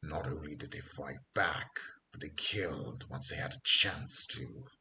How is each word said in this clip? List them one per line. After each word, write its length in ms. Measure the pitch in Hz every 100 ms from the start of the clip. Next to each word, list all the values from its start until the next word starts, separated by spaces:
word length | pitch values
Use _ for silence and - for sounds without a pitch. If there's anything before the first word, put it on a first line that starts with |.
Not 240 | 78 78 -
only 280 | 78 76 73
did 160 | 73
they 100 | -
fight 380 | - - 69 65 -
back, 460 | - 90 69 - - - - _
but 100 | -
they 80 | 76
killed 800 | - - 104 90 76 - - -
once 200 | - -
they 80 | -
had 160 | -
a 80 | -
chance 640 | - - - - 65 - -
to. 380 | - - - 131 _